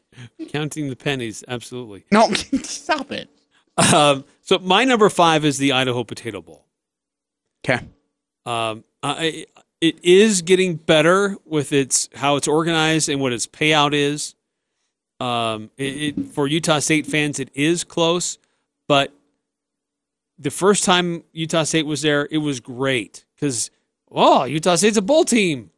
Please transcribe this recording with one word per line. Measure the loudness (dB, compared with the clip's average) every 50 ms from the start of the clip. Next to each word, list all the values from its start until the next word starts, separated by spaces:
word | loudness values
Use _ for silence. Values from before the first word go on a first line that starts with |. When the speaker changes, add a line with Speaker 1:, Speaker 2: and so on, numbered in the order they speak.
| _ _ _ -20 -20 -20 _ _ -16 -8
Speaker 1:
counting | -6 -6 -6 -6 -6 -6 -8 -8
the | -8 -6
pennies, | -6 -6 -4 -4 -6 -8 -10 -12 -12 -10
absolutely. | -10 -10 -10 -12 -12 -14 -14 -14 -16 -20 _ _
Speaker 2:
No, | 4 4 4 4 2
<laughs> | -4 -4 -4 -6 -6 -6
stop | -6 -12 -12 -4 -4 -4 -4 -4 -10 -12
it. | -12 -12 _ _ _ _ _ _ _ _ _ _ 0
Speaker 1:
Um, | 2 4 4 4 4 4 2 0 -2 _ _ _
so | _ -2 -2 -2
my | 2 2 2 2 4
number | 4 4 4 4 4
five | 4 4 4 4 4 2 2
is | 0 0 0
the | 0 0
Idaho | 2 0 0 0 -2 -4 -6
Potato | -8 -12 -12 -12 -12 -12 -12
Bowl. | -14 -16 -20 -20 _ _ _ _ _ _ _ _ _ _ _ _ _ _ _ _ _ _ _ _ _
Speaker 2:
Okay. | -4 -4 -4 -6 -12 _ _ _ _ _ _ _ _ _ _ _
Speaker 1:
Um, | -8 -6 -6 -4 -6 -6 -10 -14 _ _ _
I, | -6 -6 -6 -4 -4 -6 -6 -6 -14 _ _ -20 _ _ _ _
it | -2 -2 -2 0 4
is | 6 8 8 8 6 4 0
getting | 2 4 4 4 4 4 0
better | -4 0 2 4 4 6 4 4 4 2 -2 -4 -8 _
with | -6 -4 -4 -2 0
its, | 0 0 0 2 -2 -4 -4 -4 -8
how | -4 0 0 0
it's | 0 0 0
organized | 0 0 0 0 0 0 2 2 2 0 0 0
and | -2 -2
what | -2 -2
its | -2 -4 -6 -10
payout | -6 -4 0 2 2 4 2 2 2
is. | 0 0 -2 -2 -4 -8 -12 -12 _ _ _ _ _ _ _ _ _ _ _ _ _ _ _ _ _
Um, | -6 -4 -4 -2 -2 -4 -4 -6 -10 -16 _ -8
it, | -8 -8 -6 -6 -6 -6 -4 -6
it, | -8 -8 -4
for | -4 -2
Utah | -2 -2 -2 0 0 0 0
State | 0 0 0 0 0 -2
fans, | -4 -2 -2 -2 -4 -6
it | -10 -10 _
is | -2 0 0 0 -2 -4
close, | -8 -4 -2 0 0 0 -2 -4 -6 -10 -12 _ _ _ _ _ _ _ _ _ _
but | 2 2 2 0 -8 _ _ _ _ _ _ _ _ _ _ _ _ _ _ _ _ _ _ _ _ _ _ _ _ _
the | -8 -8
first | -6 0 0 2 2 2 2
time | 2 2 2 0 -2 -4 -8 -10 _
Utah | _ -10 -8 -2 -2 -2 -2
State | 0 -2 -2 -2
was | -2 -6 -2
there, | 0 0 0 0 -2 -2
it | -4 -4
was | -2 -2 -6 -6
great | -8 -14 -8 -4 -2 -2 -2 -2 -4 -6 _ -20 _ _ _ _
'cause, | -6 -4 -4 -4 -8 -8 _ _ _ _ _ _ _ _
oh, | -2 2 4 4 4 4 2
Utah | 0 -4 -2 0 0 0
State's | 2 2 2 2 0
a |
bowl | 0 2 2 2 2
team. | 2 0 0 0 0 -2 -4 -8 -16 _